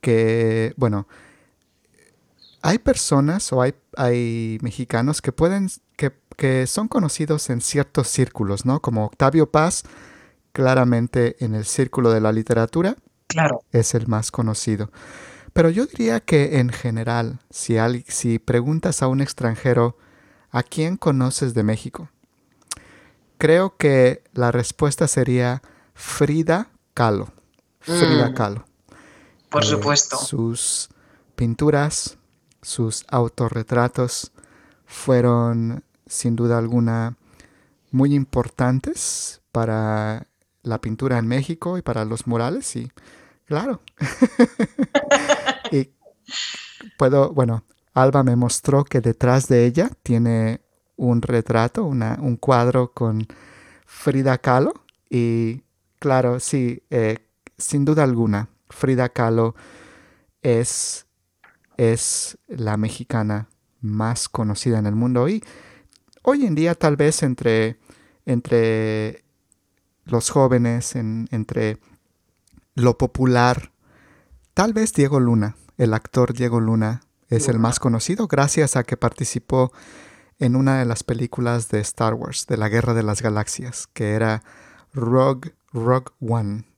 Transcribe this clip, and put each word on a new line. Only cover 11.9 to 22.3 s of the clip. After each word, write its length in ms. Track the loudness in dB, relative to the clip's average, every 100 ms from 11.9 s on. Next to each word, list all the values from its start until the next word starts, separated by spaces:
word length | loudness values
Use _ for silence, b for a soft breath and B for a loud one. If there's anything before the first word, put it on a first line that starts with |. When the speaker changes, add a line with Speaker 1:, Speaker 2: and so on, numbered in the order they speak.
| 2 2
Speaker 1:
de 100 | 4
la 100 | 2
literatura, 640 | 0 0 0 0 0 -2 -4 _ _ _
Speaker 2:
Claro. 340 | 0 0 0 _
Speaker 1:
es 220 | 0 2
el 140 | -2 -2
más 240 | -4 -4
conocido. 600 | -4 -4 -4 -4 -4 -6 B B B B B B
Pero 160 | 2 2
yo 160 | 2 -4
diría 340 | -2 -2 -2
que 400 | 2 2 4 2
en 100 | 0
general, 680 | -2 -4 -4 -2 -2 -4 -8 _
si 280 | -14 -2 0
al-, 260 | 2 -2 -6
si 320 | -6 -2 -2
preguntas 640 | 0 0 0 -2 -2 0
a 60 | 0
un 140 | 0
extranjero, 760 | -2 -2 -4 -2 0 2 2 -2 b b b b b
"¿A 120 | -6
quién 340 | -4 -4 -4 -2
conoces 560 | 0 2 0 0 -2
de 100 | 0
México?", 460 | 0 0 -6 -14 -18 _ _